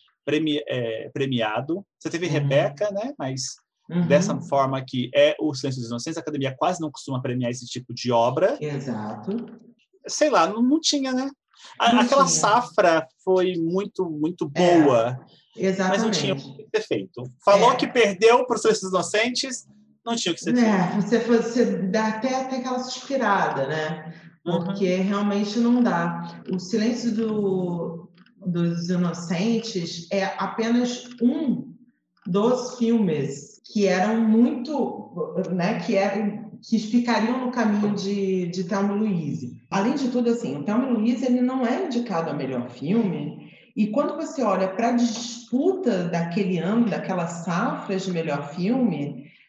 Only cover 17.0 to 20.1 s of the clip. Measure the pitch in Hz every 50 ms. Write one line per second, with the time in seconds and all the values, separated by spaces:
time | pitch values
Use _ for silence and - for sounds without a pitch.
17 | 95 - _ 120 123 131 - _ _ 202 202 190 220 254 262 254 294 240 - 247
18 | 220 202 190 175 220 226 240 269 254 - 240 214 - 220 214 - 190 185 190 180
19 | 170 - - 208 226 247 247 - - 269 247 - - - - _ _ _ _ _
20 | _ 233